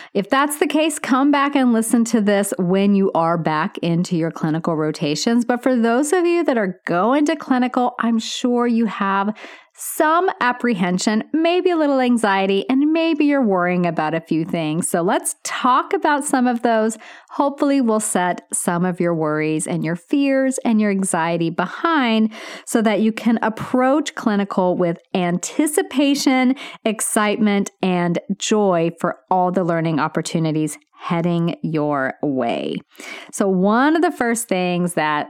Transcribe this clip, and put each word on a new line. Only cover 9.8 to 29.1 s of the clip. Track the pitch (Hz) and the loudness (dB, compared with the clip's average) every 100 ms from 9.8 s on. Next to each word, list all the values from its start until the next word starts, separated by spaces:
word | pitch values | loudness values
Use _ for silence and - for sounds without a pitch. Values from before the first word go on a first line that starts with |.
| - - 311 330 370 - | -8 0 2 2 0 0
apprehension, | 247 247 240 190 180 180 - 214 - | -2 0 -2 0 0 0 0 -2 -2
maybe | 311 330 359 359 | -2 0 0 0
a | 339 | 2
little | 294 269 | 2 2
anxiety, | 247 240 214 196 196 196 - | 2 2 2 2 2 0 0
and | 262 302 | 0 2
maybe | 320 330 294 294 | 2 0 2 2
you're | 285 226 | 2 2
worrying | 185 175 180 175 | 2 2 0 0
about | 165 156 | 0 0
a | 160 | 0
few | 160 160 165 | -2 -2 -2
things. | 175 156 156 - | -2 -2 -2 -2
So | 180 | 0
let's | 175 285 - - | 0 0 -2 -8
talk | - - 254 262 349 | -8 -2 2 2 2
about | 381 320 294 | 0 0 0
some | 277 262 247 | 0 0 2
of | 233 | 0
those. | 247 226 220 - - - - | 2 2 0 -2 -12 -20 -8
Hopefully | - 285 285 294 277 | -2 -2 0 2 2
we'll | 233 214 | 2 0
set | 214 190 180 170 - | 0 0 0 -2 -6
some | - - 170 185 | -4 0 0 0
of | 175 | 0
your | 170 | 0
worries | 165 156 151 156 156 - | 0 0 0 0 -2 -2
and | 170 | -4
your | 156 170 | -2 -4
fears | - 285 277 269 262 262 | -2 0 2 2 0 -2
and | 240 220 | 0 2
your | 208 | 2
anxiety | 196 190 170 165 170 165 | 0 0 0 0 0 -2
behind | 165 180 - 339 320 240 220 220 - - - - | -2 -4 -2 0 2 2 2 0 -2 -14 -16 -4
so | 240 | 0
that | 220 202 | 2 2
you | 220 | 0
can | 220 233 233 | 0 0 0
approach | 226 226 - 254 262 294 302 - | 0 -4 -2 0 2 2 -2 -4
clinical | 226 202 196 - 180 175 | -2 0 0 0 0 2
with | 175 170 _ | 0 -2 _
anticipation, | 196 175 175 - - 302 302 - 262 285 277 285 262 254 269 - - 226 | -4 -2 -2 -4 -2 0 0 -2 0 2 2 2 2 2 0 -6 -6 -4
excitement, | 214 - 226 208 208 208 202 202 - | -2 -2 0 0 2 2 2 -2 -2
and | 190 180 175 175 - 196 | -2 0 0 -2 -4 -6
joy | - 214 202 175 165 165 | 0 2 2 2 0 -2
for | 170 | -4